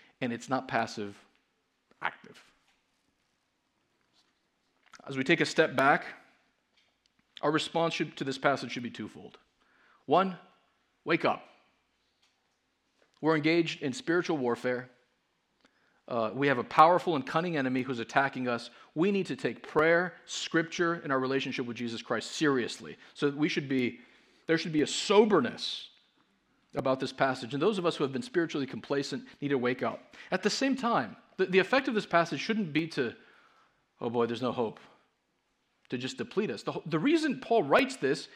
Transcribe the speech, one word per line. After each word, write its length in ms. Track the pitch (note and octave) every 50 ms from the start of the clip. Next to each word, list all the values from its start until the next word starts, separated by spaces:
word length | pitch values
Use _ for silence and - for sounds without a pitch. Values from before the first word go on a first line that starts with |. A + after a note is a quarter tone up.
| - _ _ _ C3
and 100 | B2 A#2+
it's 160 | A#2 A#2+ -
not 200 | C#3 C3 B2+ -
passive, 500 | C3+ A#2+ A2+ A2 - - G#2+ G2+ G2+ - - _ _ _ _ _ _ _ _ _ _ _ _ _ _ _
active. 420 | - - - - - - - - - _ _ _ _ _ _ _ _ _ _ _ _ _ _ _ _ _ _ _ _ _ _ _ _ _ _ _ _ _ _ _ _ _ _ _ _ _ _ _ _ _ _ _ _ _ _ _ _ _ - - -
As 120 | - C#3 C3
we 60 | C3
take 180 | C3+ E3+ D3+ D#3
a 40 |
step 300 | - - - D#3+ D3+ -
back, 300 | C3 C3+ C#3 D#3 F3 - - - - - _ _ _ _ _ _ _ _ _ _ _ _ _ _ _ _ _ _ _ _ _ _ - -
our 80 | D3
response 420 | D#3 D#3 - - - E3+ E3+ E3 D#3+
should, 240 | - E3 D#3 -
to 80 | - D3+
this 140 | C3+ C3 -
passage 340 | - D3+ C3+ B2+ - A#2+ -
should 100 | C3 A#2+
be 80 | A#2
twofold. 460 | - - G#2+ G2 - F2 E2+ - - - _ _ _ _ _ _ _ _ _ _ _ _ _
One, 320 | - C#3 F3 F#3+ F#3+ F#3 - - - _ _ _ _ _ _ _ _ _ _ -
wake 220 | - E3+ D#3 -
up. 200 | C3 G2 - - - - _ _ _ _ _ _ _ _ _ _ _ _ _ _ _ _ _ _ _ _ _ _ _ _ _ _ _ _ _ _ _ _ _
We're 160 | - D3+ D#3+
engaged 460 | D#3 D3 D#3+ E3 E3+ E3+ D#3 - - -
in 100 | C#3+ A#2+
spiritual 460 | - - - E3 F3+ F3 - E3+ D3
warfare. 500 | B2+ A#2+ A#2+ A#2 - B2+ B2 B2 B2+ B2+ _ _ _ _ _ _ _ _ _ _ _ _ _ _ _ _ _ _ _ _ _ _ _
Uh, 240 | - C3 A#2+ A2 G#2+ G2
we 140 | B2+ C#3
have 120 | C#3+ C3+ B2
a 60 | A2
powerful 520 | - - - D#3 E3 F3+ E3+ - F3+ E3
and 100 | C#3+ B2+
cunning 300 | - - D#3+ E3+ F3+ E3
enemy 260 | D3+ C3+ C3 B2+ C3 B2+
who's 160 | C3 C3+ A#2
attacking 500 | A2+ - - C#3 C#3 C3+ - B2+ B2+ B2
us. 220 | A#2+ A#2 - - - - - - -
We 160 | D3 E3 G3+
need 160 | G3+ G3 F3+
to 100 | - C#3+
take 300 | - - C3+ A#2 - -
prayer, 480 | - - D#3 D#3 D#3+ E3+ E3+ F3+ F3+ E3+ - -
scripture, 680 | - - - - - - E3 E3 E3 - - F3 E3+ E3+ E3+ E3+
and 100 | D#3 C#3
our 60 | C3+
relationship 480 | C3 C3 C3+ C3+ C3+ C#3 B2 - C3
with 100 | A#2+ A#2+
Jesus 240 | G#2+ B2 A#2 A#2 A2
Christ 320 | - - B2 A2 G#2+ - -
seriously. 640 | - E3 D3 C#3 B2+ A2+ - - - - D2+ - - - - -
So 160 | - D3+ C#3+
we 180 | C#3+ C#3 D3 F3+
should 200 | - F#3 D3+ C3+
be, 320 | C#3 C3 B2 A#2 - - - - _ _ _ _ _ _ _
there 100 | - D#3+
should 160 | D#3+ - F#3 D3+
be 100 | D3+ C#3
a 40 |
soberness 1000 | - - - - - F#3+ G3+ A3+ A3 G#3 E3 B2+ G#2+ - - - - - - - - - _ _ _ _ _ _ _ _ _ _ _ _ _ _ _ -
about 260 | - B2 C3+ C3 C3
this 120 | C3+ B2+ -
passage. 400 | - C3+ C3+ C3 - - A2+ C3
And 100 | C#3 D3
those 160 | G3+ A#3 F#3+
of 60 | F3
us 120 | E3+ D#3
who 80 | - D#3
have 80 | C3+ C3+
been 100 | B2+ A#2+
spiritually 440 | - - F3 E3+ D#3 - D#3 C#3
complacent 580 | B2+ - A#2 - - D3 C#3+ C#3 - C#3+ B2+ - - - -
need 80 | - C#3
to 100 | C#3+ C3
wake 240 | A#2+ B2 B2+ - B2+
up. 320 | A#2 - - - - - - - -
At 120 | - F#3 -
the 80 | G#3
same 260 | - - C4+ C4+ C4+
time, 400 | - - A#3+ A#3 E3+ B2 G2+ F#2 - - _ _
the, 100 | - F#3+
the 120 | F#3+ F3+ F#3+
effect 300 | F3+ F#3+ - C4+ C4+ C#4+
of 60 | A#3+
this 120 | G#3+ -
passage 340 | - - E3+ E3+ E3 E3 C#3
shouldn't 320 | - - A3+ G#3+ G#3+ D#3 C#3+
be 140 | D3+ E3 D#3
to, 260 | - - C3 A2+ G#2 - - - - _ _ _ _ _ _ _ _ _ _ _ _ -
"Oh 100 | - B2
boy, 160 | A2+ A#2+ A#2
there's 160 | A2+ A#2+ G#2+ B2+
no 100 | B2 G#2+
hope," 280 | - A#2+ G#2+ - - - - - _ _ _ _ _ _ _ _ _ _ _ _ _ _ _ _ _ _ -
to 80 | -
just 220 | B2 B2 B2+ - -
deplete 320 | - - - F#3+ A3 F3
us. 120 | A2+ G2+ -
The, 120 | - D3 - -
the 140 | E3 D3+ D#3+
reason 420 | E3 C#4 D#4+ D#4+ D#4 D#4 A#3 -
Paul 220 | - - A#3 A3+ E3+
writes 340 | C#3 D3+ A3+ C#4 B3+ -
this 320 | - - C3 C#3 - - - -